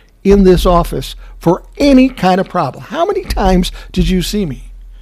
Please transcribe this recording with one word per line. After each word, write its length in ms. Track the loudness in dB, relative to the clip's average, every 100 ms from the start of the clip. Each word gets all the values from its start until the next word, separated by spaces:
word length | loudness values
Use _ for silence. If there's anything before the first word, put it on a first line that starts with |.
| _ _ 2
in 120 | 4
this 220 | 4 4 2
office 500 | 0 0 -6 -10 -14 -20 -6
for 240 | -2 -2 -4 -2
any 320 | 4 4 4
kind 320 | 0 0 0
of 80 | -2
problem. 360 | -4 -4 -8 -10
How 200 | -4 -4
many 180 | -4
times 480 | -6 -2 0 2 0 -8 -8
did 180 | -4 -2
you 120 | -2
see 240 | -2 -4 -6
me? 260 | -8 -16 -20 -20 -20